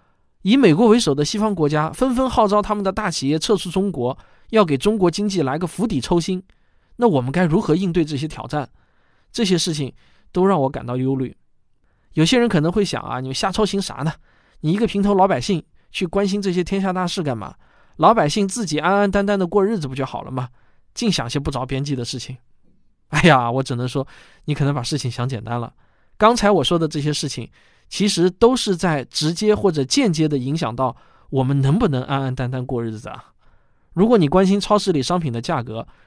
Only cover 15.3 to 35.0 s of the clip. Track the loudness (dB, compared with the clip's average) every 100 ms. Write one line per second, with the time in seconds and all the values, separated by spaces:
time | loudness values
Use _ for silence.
15.3 | 2 -2 -4 -6 _ _ -6 -4 -2 0
16.3 | -2 -2 -2 -2 -2 -2 -2 -4 -4 -4
17.3 | -6 -8 -16 _ _ _ 2 4 6 2
18.3 | 0 -2 -4 -4 -2 0 2 2 0 0
19.3 | 0 0 2 2 0 -4 -6 -6 -8 -8
20.3 | -8 -8 -12 _ _ _ -4 -2 0 -2
21.3 | -4 -4 -4 -4 -4 -4 -6 -6 -10 -12
22.3 | -16 _ _ _ _ _ _ _ 4 6
23.3 | 6 4 -2 -4 -4 -4 -4 -6 -10 -20
24.3 | _ -6 -2 -2 -2 -4 -4 -4 -6 -6
25.3 | -6 -6 -6 -8 -14 _ _ _ 2 2
26.3 | 4 2 2 2 0 0 -2 -4 -4 -6
27.3 | -8 -14 _ _ _ -10 -2 0 2 0
28.3 | 4 4 4 0 -2 0 -2 -4 -4 -2
29.3 | 0 2 2 2 0 0 2 2 2 0
30.3 | 0 -2 -4 -4 -2 -4 -4 _ _ -6
31.3 | -2 0 2 2 2 2 0 -2 -4 -4
32.3 | -4 -6 -6 -6 -6 -6 -8 -12 -16 -20
33.3 | _ _ _ _ _ _ 0 4 4 4
34.3 | 4 4 2 2 0 2 -2